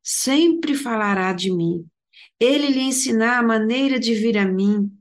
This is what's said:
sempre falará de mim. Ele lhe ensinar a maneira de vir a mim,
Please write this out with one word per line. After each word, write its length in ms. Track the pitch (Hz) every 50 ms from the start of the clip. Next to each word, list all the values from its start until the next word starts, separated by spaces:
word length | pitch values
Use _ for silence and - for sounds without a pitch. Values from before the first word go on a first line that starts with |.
| _
sempre 720 | - - - - 254 269 302 339 339 330 330 320 302 277
falará 580 | 269 - 247 226 214 208 202 196 190 185 185 185
de 180 | 180 185 190
mim. 340 | 185 170 170 165 175 170 165 - _ _ _ _ _ - - _ _ _
Ele 280 | 226 254 285 294 294
lhe 140 | 277 262 262
ensinar 560 | 262 262 254 - - 262 226 220 226 233 247 247
a 40 | 233
maneira 560 | 226 220 220 214 220 240 262 277 269 262 233
de 160 | 220 226 233
vir 220 | 208 220 233 220
a 80 | 208 196
mim, 460 | 190 185 190 196 202 208 208 202 202 - -